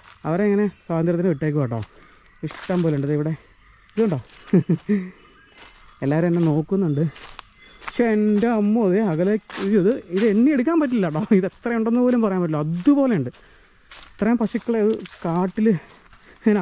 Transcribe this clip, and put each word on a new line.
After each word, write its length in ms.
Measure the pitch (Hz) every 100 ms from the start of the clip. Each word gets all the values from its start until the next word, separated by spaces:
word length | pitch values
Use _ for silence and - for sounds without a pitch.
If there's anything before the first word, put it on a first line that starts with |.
| - - 156
അവരെ 160 | 175 208
അങ്ങനെ 200 | 202 208 - -
സ്വാതന്ത്ര്യത്തിന് 440 | 165 165 170 185
വിട്ടേക്കും 260 | 143 156 147
കേട്ടോ. 180 | 127 113 101 - - - _ - 156
ഇഷ്ടം 320 | - - 180
പോലെ 120 | 165 143
ഉണ്ട്. 100 | 139
ദേ 60 | 147
ഇവിടെ 140 | 151 160 _ _ _ _ _ 208
ഇതുണ്ടോ, 220 | 220 139 - - - 185 - 160 - 202 185 - - - - - - - - - 135
എല്ലാവരും 220 | 151 175
എന്നെ 100 | 170 165
നോക്കുന്നുണ്ട്. 520 | 151 151 196 175 143 160 - - - - _ - - -
പക്ഷെ 200 | - 233 214
എൻ്റെ 320 | 214 208 233 220
അമ്മോ, 240 | 208 226 202
അതേ 120 | 185 214
അകലെ, 220 | 156 185 214 - - 196 214
ഇത്, 120 | 180 277 - 180
ഇത് 100 | 226
എണ്ണി 180 | 202 262 277
എടുക്കാൻ 200 | 254 339
പറ്റില്ല 240 | 285 240 175
കേട്ടോ. 140 | 151 214 196
ഇത് 100 | 180
എത്ര 200 | - 240 233
ഉണ്ടെന്ന് 240 | 220 240 247
പോലും 140 | 247 214
പറയാൻ 140 | 185
പറ്റില്ല, 160 | 175 151 156
അതുപോലെ 480 | 170 175 285 269 196
ഉണ്ട്. 120 | 123 - - - _ _ - - -
ഇത്രയും 260 | - 214 233
പശുക്കളെ 380 | 214 226 - 226 214
അത് 80 | 220 185 -
കാട്ടിൽ 440 | 175 170 185 - 220 170 - - - - - - 226
ഞാൻ 120 | 208